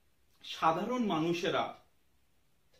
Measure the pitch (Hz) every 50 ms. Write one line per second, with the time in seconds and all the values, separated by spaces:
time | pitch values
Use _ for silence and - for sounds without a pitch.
0 | _ _ _ _ _ _ _ _ - - - - 175 160 165 175 202 233 247 254
1 | 233 202 170 156 156 170 165 - - 170 143 123 - - - - - _ _ _
2 | _ _ _ _ _ _ _ _ _ _ _ _ _ _ _ _